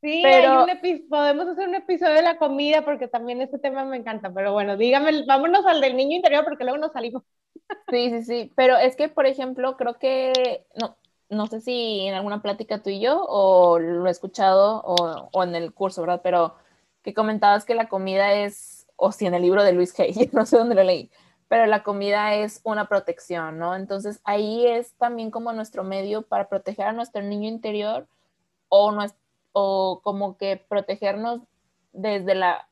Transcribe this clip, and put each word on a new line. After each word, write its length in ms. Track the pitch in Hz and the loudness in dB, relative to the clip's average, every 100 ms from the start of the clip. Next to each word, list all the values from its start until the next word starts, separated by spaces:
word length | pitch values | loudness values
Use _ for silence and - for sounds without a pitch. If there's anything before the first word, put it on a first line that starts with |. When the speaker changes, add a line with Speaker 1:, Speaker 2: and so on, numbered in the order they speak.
Speaker 1:
Sí, 200 | 302 320 | -4 2
Speaker 2:
Pero 340 | 349 523 269 262 | 6 8 8 6
Speaker 1:
hay 40 | |
un 40 | 349 | 4
epi-, 380 | 359 359 330 - | 2 -2 -4 -2
podemos 380 | 294 294 285 349 | 0 2 0 -2
hacer 220 | 330 381 | -6 -4
un 80 | 381 | -6
episodio 380 | 381 349 339 | -4 -2 2
de 80 | 311 | 4
la 140 | 339 330 | 2 0
comida 480 | 302 277 294 311 | -2 0 0 0
porque 220 | 294 285 247 | 0 -6 -6
también 340 | 240 240 247 | -6 -6 -8
este 200 | 262 269 | -8 -6
tema 240 | 285 269 | -6 -6
me 120 | 269 262 | -8 -8
encanta, 360 | 226 220 190 | -8 -10 -10
pero 180 | 185 196 | -6 -2
bueno, 240 | 208 202 196 | -2 -2 0
dígame, 480 | 233 269 302 311 | 2 2 2 0
vámonos 400 | 277 269 320 381 381 | 4 2 4 4 4
al 140 | 320 | 2
del 160 | 269 254 | 2 0
niño 200 | 277 339 | -2 2
interior 260 | 349 285 | 2 2
porque 200 | 302 294 | 0 -4
luego 140 | 254 285 | -4 -4
nos 120 | 311 | -6
salimos. 300 | 294 233 240 _ _ _ - _ 415 - | -8 -10 -10 _ _ _ -20 _ -16 -4
Speaker 2:
Sí, 220 | 247 240 | -2 -2
sí, 140 | 233 | -4
sí, 280 | 233 240 220 - | -6 -6 -4 2
pero 200 | 254 247 | 6 6
es 200 | 254 254 | 4 2
que, 120 | 302 | -4
por 180 | 302 269 | 2 0
ejemplo, 500 | 269 254 254 262 262 | 0 -8 -4 -4 -4
creo 240 | 240 240 | -6 -4
que, 640 | 269 262 262 254 254 - _ | -2 -2 0 0 0 -4 _
no, 220 | - 226 _ _ _ _ | -10 -10 _ _ _ _
no 180 | 214 214 | -6 -6
sé 140 | 220 | -6
si 480 | 226 247 226 208 190 | -6 -6 -4 -4 -4
en 60 | |
alguna 280 | 190 202 208 | -6 -6 -6
plática 400 | 208 202 220 208 | -6 -8 -6 -8
tú 80 | 202 | -6
y 80 | 196 | -4
yo, 260 | 233 311 | 0 0
o 540 | 381 202 190 185 180 170 | -2 2 6 8 8 6
lo 300 | 165 175 180 | 2 -2 -2
he 20 | |
escuchado, 720 | 170 190 - 190 190 202 220 | -2 -8 0 4 6 4 2
o, 440 | - 175 170 156 - | -2 0 0 -6 -6
o 100 | 185 | -2
en 100 | 180 | -2
el 180 | 170 170 | -4 -8
curso, 280 | _ 190 190 | _ -6 -4
¿verdad? 200 | 165 180 | -4 -2
Pero 320 | 180 180 165 - _ _ _ _ | 0 2 0 -2 _ _ _ _
que 100 | - | -10
comentabas 500 | 202 214 214 208 208 | -4 -2 2 4 4
que 120 | - 233 | 0 -2
la 120 | 226 | -2
comida 440 | 190 190 190 202 | -4 -2 0 2
es, 560 | 202 202 202 - - _ - | 2 -2 -8 -20 -20 _ -2
o 160 | 196 | -2
si 140 | 208 202 | 0 -2
en 80 | |
el 80 | 175 | 2
libro 200 | 180 196 | 2 4
de 100 | 202 | 4
Luis 260 | 180 180 - | 4 0 0
Hay, 140 | 185 | -2
<laughs> 180 | 190 - | 0 0
no 120 | 247 214 | 0 4
sé 120 | 233 | 2
dónde 160 | 233 | 4
lo 80 | 208 | 2
leí, 280 | 185 175 - _ _ _ _ | 2 2 -4 _ _ _ _
pero 200 | 226 226 | 2 4
la 180 | 214 | 2
comida 500 | 208 202 202 208 214 | -2 -6 -2 -2 0
es 260 | 208 208 - | -2 -4 -8
una 240 | 226 214 208 | -6 -4 -2
protección, 680 | 202 190 170 - 175 160 160 | -2 -2 -10 -8 -8 -8 -8
¿no? 180 | 170 185 | -6 -6
Entonces, 440 | 196 196 208 208 | -8 -8 -10 -10
ahí 420 | - 208 208 226 240 | -4 -2 -2 0 0
es 280 | 233 240 | 0 -6
también 360 | _ 240 240 220 | _ -4 -4 -8
como 220 | 226 233 | -8 -8
nuestro 320 | 220 220 - | -8 -8 -10
medio 380 | 190 196 196 214 | -8 -6 -6 -6
para 260 | 214 202 202 | -4 -4 -4
proteger 380 | 196 190 208 202 | -6 -6 -6 -6
a 40 | |
nuestro 300 | 226 240 214 | -6 -8 -8
niño 260 | 202 208 214 | -8 -8 -8
interior, 600 | 226 226 208 208 233 - _ _ _ _ _ _ | -8 -8 -6 -4 -6 -10 _ _ _ _ _ _
o 220 | 196 208 | 4 4
nues-, 220 | 208 202 _ _ _ _ | 0 -6 _ _ _ _
o 460 | 202 196 196 190 180 | -2 0 0 0 -2
como 340 | - 196 196 185 | -6 -4 -6 -6
que 180 | 196 190 _ | -6 -6 _
protegernos 720 | 202 196 202 202 202 233 240 233 _ _ _ _ | -6 -4 -4 -4 -4 -6 -8 _ _ _ _ _
desde 420 | - 208 202 185 | -8 -6 -4 -2
la 340 | 190 180 - - | 0 0 -2 -8